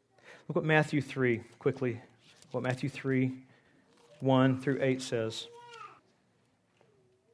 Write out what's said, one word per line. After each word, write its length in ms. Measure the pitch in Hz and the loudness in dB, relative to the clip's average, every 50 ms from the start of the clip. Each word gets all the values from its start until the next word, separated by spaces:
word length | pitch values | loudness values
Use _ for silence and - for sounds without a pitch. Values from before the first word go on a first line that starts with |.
| _ _ _ _ _ - - - _ - | _ _ _ _ _ -20 -20 -16 _ -4
Look 80 | 147 | -4
what 80 | 175 156 | -2 2
Matthew 380 | 156 156 156 151 151 156 143 | 4 4 4 4 4 0 -2
three, 400 | 123 - - 135 127 123 117 98 - - - - | -2 -2 -2 0 2 2 2 0 -4 -10 -20 -2
quickly, 420 | - 143 131 - 127 123 113 113 - - _ _ _ - - _ - - | -2 -2 0 0 -4 -4 -4 -6 -12 -20 _ _ _ -20 -20 _ -16 -8
what 100 | - 123 | -6 -4
Matthew 260 | 120 127 127 - - 139 | -2 -2 -2 -2 -4 -6
three, 440 | - - - 135 131 127 127 131 131 - - - _ _ _ _ _ _ _ _ _ _ _ _ - - | -6 -6 -4 0 0 2 2 0 -2 -6 -14 -20 _ _ _ _ _ _ _ _ _ _ _ _ -14 -2
one 400 | 131 131 131 131 131 135 127 131 | 2 4 6 6 6 4 4 2
through 180 | - 147 135 123 | -2 -2 -2 0
eight 220 | 139 131 131 127 | 0 0 0 -2
says. 460 | - - 127 113 113 113 110 - - - - - - - - - - - - - _ _ _ _ _ _ _ _ _ _ _ _ _ _ _ _ _ _ _ _ _ _ _ _ _ _ | -4 -4 -4 -2 -2 -4 -6 -8 -12 -14 -18 -20 -20 -20 -18 -18 -18 -20 -20 -20 _ _ _ _ _ _ _ _ _ _ _ _ _ _ _ _ _ _ _ _ _ _ _ _ _ _